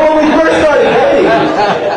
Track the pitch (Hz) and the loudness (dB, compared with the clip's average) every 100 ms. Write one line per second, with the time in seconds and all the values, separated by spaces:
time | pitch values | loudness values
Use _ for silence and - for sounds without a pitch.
0 | 311 311 - 320 320 - 302 285 - - | 2 0 0 0 0 0 0 2 0 0
1 | 277 - - - - - 208 - - | 0 2 0 0 -2 -2 -2 -2 -4